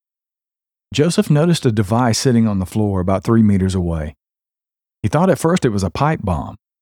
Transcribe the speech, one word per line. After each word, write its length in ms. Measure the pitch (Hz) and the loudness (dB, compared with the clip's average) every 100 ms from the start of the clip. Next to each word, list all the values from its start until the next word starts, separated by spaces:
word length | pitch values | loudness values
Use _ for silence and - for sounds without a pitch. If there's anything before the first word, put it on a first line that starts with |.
| _ _ _ _ _ _ _ _ - | _ _ _ _ _ _ _ _ -8
Joseph 340 | - 170 208 - | 0 0 0 0
noticed 380 | 147 175 165 123 | 2 2 2 0
a 60 | |
device 460 | 110 98 113 123 107 | 0 0 0 0 0
sitting 300 | 135 117 110 | 2 2 2
on 120 | 98 | -2
the 60 | 90 | -4
floor 340 | 110 104 95 | -2 -2 -2
about 220 | 90 95 | 0 -2
three 200 | 117 113 | 2 4
meters 320 | 107 98 95 | 4 2 0
away. 400 | 92 87 80 78 - _ _ _ _ _ _ _ - | -2 -2 -4 -6 -12 _ _ _ _ _ _ _ -8
He 60 | 107 | -2
thought 220 | 147 190 | 0 2
at 80 | 139 | 2
first 260 | 160 180 | 0 0
it 40 | 127 | 0
was 160 | 101 | -2
a 60 | 92 | -4
pipe 300 | - 147 156 | -2 -2 -2
bomb. 340 | 98 78 101 104 _ _ | -4 -4 -6 -14 _ _